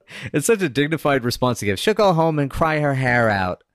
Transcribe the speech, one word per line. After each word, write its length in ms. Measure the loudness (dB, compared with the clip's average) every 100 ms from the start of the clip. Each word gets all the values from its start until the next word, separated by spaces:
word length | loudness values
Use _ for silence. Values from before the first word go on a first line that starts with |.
| _ -16
<laughs> 180 | -6
it's 120 | -4 0
such 160 | 0
a 60 | 0
dignified 560 | 0 -2 0 0 0
response 360 | -2 -2 -2 -2
to 60 | -2
give. 140 | 0
"She'll 140 | 0
go 180 | 2 2
home 260 | 4 0 0
and 140 | -2
cry 280 | -2 -2 0
her 160 | 0 0
hair 340 | 0 2 2
out." 340 | 2 -2 -4 _